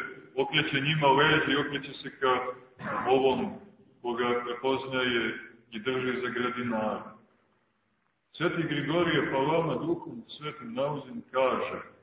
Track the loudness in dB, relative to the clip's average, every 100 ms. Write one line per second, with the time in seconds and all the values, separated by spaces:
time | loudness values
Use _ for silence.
0 | -6 -12 -10 -2 0 2 2 0 0 4
1 | 6 6 6 4 4 2 0 -4 -8 -10
2 | -12 0 2 2 0 -8 -16 -12 -6 -4
3 | 4 6 6 4 -2 -6 -16 -20 -20 _
4 | -6 -2 0 0 -2 -2 0 0 -2 0
5 | 2 2 0 -4 -12 -20 _ -6 -2 0
6 | -2 -2 -4 -2 -2 -2 -4 -2 -2 -4
7 | -10 -18 _ _ _ _ _ _ _ _
8 | _ _ _ -2 0 0 -2 -2 0 2
9 | 4 2 2 0 2 2 2 -2 -2 -4
10 | -6 -14 -14 -10 -10 -10 -10 -4 -4 -4
11 | -8 -14 -4 0 2 2 -4 -6 -12 -20